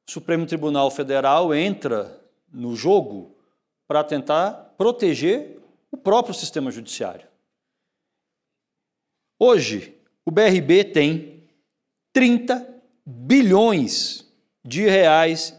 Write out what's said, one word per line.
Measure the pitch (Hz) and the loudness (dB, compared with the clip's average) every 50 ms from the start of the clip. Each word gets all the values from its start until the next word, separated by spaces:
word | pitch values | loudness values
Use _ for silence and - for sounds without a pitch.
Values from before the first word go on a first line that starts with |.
| _ | _
O | - | -18
Supremo | - 160 - - 170 165 165 | -18 -12 -6 -4 -4 -4 -4
Tribunal | - 165 151 151 151 147 143 139 135 | -4 -6 -4 -4 -2 0 0 0 0
Federal | 139 - 139 131 135 135 131 135 147 165 180 165 147 | -2 -4 -6 -4 -2 0 2 2 2 2 2 0 0
entra | 147 175 202 196 202 - 131 117 107 95 85 - - _ _ _ _ _ _ | 0 -2 -2 -4 -4 -6 -4 -4 -4 -6 -8 -12 -20 _ _ _ _ _ _
no | - 123 120 120 117 | -14 -12 -10 -10 -8
jogo | 110 117 175 208 190 139 110 104 98 87 - _ _ _ _ _ _ _ _ _ _ _ | -4 0 2 2 2 2 -2 -10 -16 -16 -18 _ _ _ _ _ _ _ _ _ _ _
pra | - 147 151 147 | -4 -2 -2 -2
tentar | 151 156 139 131 - 151 160 185 208 220 - - _ _ | -2 -6 -6 -4 -2 -2 -2 -2 -2 -6 -10 -20 _ _
proteger | - 196 240 240 240 214 175 143 117 143 180 208 - - - - - _ _ _ _ _ - | -2 -2 -2 -2 0 -2 -2 -2 0 -2 -2 -2 -2 -6 -12 -20 -20 _ _ _ _ _ -18
o | - | -14
próprio | - - 190 208 247 233 - 185 | -8 -2 0 0 0 0 -2 -8
sistema | - - - - 156 135 127 | -10 -10 -8 -8 -6 -6 -8
judiciário. | 110 117 113 - - - 110 92 87 90 - _ _ _ _ _ _ _ _ _ _ _ _ _ _ _ _ _ _ _ _ _ _ _ _ _ _ _ _ _ _ _ _ _ _ _ _ _ _ _ _ _ _ - | -8 -12 -14 -14 -10 -10 -10 -10 -10 -14 -20 _ _ _ _ _ _ _ _ _ _ _ _ _ _ _ _ _ _ _ _ _ _ _ _ _ _ _ _ _ _ _ _ _ _ _ _ _ _ _ _ _ _ 2
Hoje, | 220 254 233 175 127 110 110 98 - - - _ _ _ _ _ - | 4 4 4 4 2 -2 -6 -10 -10 -14 -20 _ _ _ _ _ -8
o | 175 | -2
B | 160 202 | 2 4
R | 220 202 185 180 | 4 4 4 2
B | 139 139 175 196 196 | 4 4 4 4 4
tem | 202 - 156 143 147 160 165 - - - - _ _ _ _ _ _ _ _ _ _ _ _ _ _ | 2 0 0 0 0 0 -4 -8 -14 -20 -20 _ _ _ _ _ _ _ _ _ _ _ _ _ _
trinta | - 269 262 240 240 233 240 - 247 247 247 - - - _ _ _ _ - | 0 2 4 4 2 0 0 -4 -6 -6 -6 -14 -20 -20 _ _ _ _ -20
bilhões | 147 123 117 123 139 254 277 247 190 185 202 226 226 202 156 120 104 - - - - - - - _ _ _ _ _ _ _ - | -20 -18 -8 -2 2 4 4 4 4 4 4 4 4 2 0 -2 -2 -4 -6 -6 -8 -10 -14 -18 _ _ _ _ _ _ _ -16
de | 120 123 170 214 202 | -10 -6 -2 0 2
reais | 190 190 175 156 156 160 165 165 165 160 - - - | 4 4 6 6 6 4 4 2 0 -4 -8 -10 -12